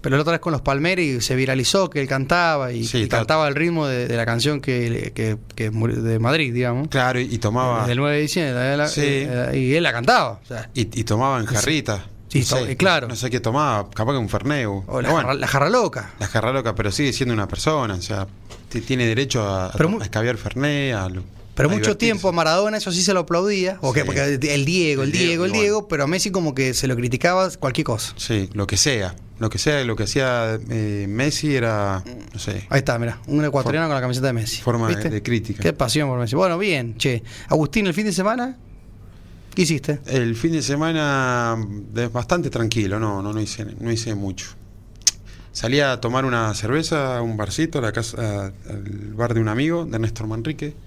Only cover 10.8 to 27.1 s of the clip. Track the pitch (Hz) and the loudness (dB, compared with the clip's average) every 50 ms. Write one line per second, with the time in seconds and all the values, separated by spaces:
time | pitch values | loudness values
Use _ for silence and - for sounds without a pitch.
10.8 | 113 107 - 117 107 - 110 107 127 135 135 123 110 98 123 110 104 - 160 151 | -2 -2 -2 -4 -2 0 2 2 2 2 2 0 0 0 0 0 2 2 2 0
11.8 | - - 107 95 - - - - - - - 139 123 - 143 135 123 127 131 - | 0 -2 -4 -4 -4 -10 -16 -18 -16 -2 0 0 2 2 2 0 0 -2 0 2
12.8 | 175 190 175 156 123 120 123 107 120 127 113 123 - 123 113 143 151 143 117 104 | 4 4 4 2 0 -4 -6 -4 -4 -2 -2 0 0 0 2 2 2 2 2 0
13.8 | 101 - - - - 92 143 135 113 101 - 101 98 135 147 143 120 107 98 98 | -2 -4 -4 -2 0 0 0 0 0 0 -2 -2 0 0 0 0 0 -2 -2 -4
14.8 | 92 - - 131 120 127 156 165 143 123 135 - - 117 - 139 139 160 226 254 | -6 -4 -4 -2 2 2 2 2 2 0 -2 -2 -2 0 2 2 4 4 4 4
15.8 | 226 165 - 127 101 95 - - 107 98 - 113 110 117 131 139 120 113 104 104 | 4 2 0 -4 -10 -10 -6 -6 -6 0 0 2 2 2 2 2 0 0 -2 0
16.8 | 107 104 95 - 147 139 113 - 139 123 117 107 101 98 - - - 156 156 151 | 0 0 2 2 2 2 2 2 0 0 2 0 0 -2 -4 0 0 2 2 2
17.8 | 127 110 98 90 87 - 107 98 95 98 - - - - - - - - - 120 | 0 0 -2 -4 -4 -4 -4 -4 -4 -6 -8 -18 -18 -18 -18 -18 -16 -6 -6 -6
18.8 | 110 - 135 127 120 113 113 113 139 131 - 123 107 101 98 95 92 92 - 104 | -2 0 0 2 4 2 4 2 0 0 0 0 0 2 0 0 -2 -2 0 2
19.8 | 147 165 208 226 - - - 107 113 120 123 104 - 107 - 127 139 147 147 143 | 2 2 2 0 -2 -2 -2 0 0 0 0 -2 -4 -6 -2 0 0 0 0 0
20.8 | 139 135 123 104 95 92 90 92 90 - - - - - - - 131 147 190 208 | 0 0 -2 -2 -2 -4 -4 -6 -8 -10 -14 -18 -18 -12 -2 2 2 2 4 2
21.8 | 214 214 208 208 233 233 220 190 175 190 170 170 165 156 160 180 202 214 214 214 | 2 2 2 2 2 2 2 2 2 2 2 4 4 4 4 4 4 2 0 -2
22.8 | 208 196 170 175 180 190 196 185 165 - 170 170 185 208 208 190 180 185 190 190 | -2 -2 -2 0 2 2 2 2 2 2 0 2 2 2 2 2 0 0 -2 -2
23.8 | - 135 117 139 139 92 - 143 139 143 143 131 127 151 143 143 139 143 170 185 | -2 0 2 2 0 2 0 0 2 2 0 0 0 2 2 2 2 2 2 4
24.8 | 175 156 143 135 135 139 156 180 185 170 170 165 175 190 202 220 208 202 208 214 | 4 4 2 2 0 2 2 2 2 4 2 2 0 0 2 2 2 4 2 2
25.8 | 208 208 165 143 139 135 175 190 - 214 180 190 170 156 135 131 135 131 120 - | 0 -2 0 0 2 2 2 0 0 0 0 0 0 0 0 2 0 0 2 0
26.8 | - 135 127 120 120 120 | 0 0 0 0 0 0